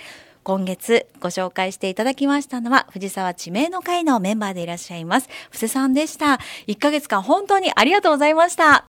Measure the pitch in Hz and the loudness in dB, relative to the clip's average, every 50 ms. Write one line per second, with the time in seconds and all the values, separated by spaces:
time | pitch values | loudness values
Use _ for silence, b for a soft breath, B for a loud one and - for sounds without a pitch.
0 | B B B B B B B B B - 190 196 190 185 185 - - - 233 226 | B B B B B B B B B -4 -2 -2 -2 -4 -6 -6 -2 0 2 2
1 | - - _ _ - 175 - 190 185 180 - - 185 190 190 - - 190 185 - | 0 -2 _ _ -8 -6 -4 -4 -6 -4 -4 -4 -4 -4 -4 -4 -6 -4 -4 -2
2 | 220 262 262 - 277 277 277 285 277 - 262 247 233 233 269 262 - - - 190 | -2 -2 -2 0 0 0 0 0 -2 -4 -8 -8 -2 0 2 2 2 0 -4 -10
3 | 196 190 - 196 190 180 175 - - - 175 214 294 339 370 370 349 359 349 349 | -8 -8 -6 -4 -4 -4 -4 -6 -8 -6 -2 -2 -2 -2 -2 -4 -4 -4 -2 0
4 | 339 311 262 220 180 190 220 220 214 196 190 180 170 170 170 170 - - 175 170 | 2 2 2 2 2 0 -2 -2 -2 -4 -4 -6 -6 -6 -8 -10 -10 -12 -12 -10
5 | 165 170 196 262 - - B B B B B - 226 226 - 262 269 269 262 285 | -4 0 0 0 0 -2 B B B B B -6 -6 -4 -2 0 0 2 2 2
6 | 311 302 - - 311 285 269 240 B B B B B B 208 - - 294 302 294 | 0 -2 -4 -2 0 0 0 0 B B B B B B -4 0 0 0 0 0
7 | 285 - 220 196 185 220 311 392 403 - 403 392 370 311 - - 220 277 370 403 | -2 -2 -2 -2 2 2 2 2 2 2 2 2 2 2 2 2 4 4 4 2
8 | 392 349 302 269 294 302 311 320 339 349 - - 330 302 277 - - _ | 4 2 2 4 4 4 4 4 4 2 2 4 6 6 6 6 4 _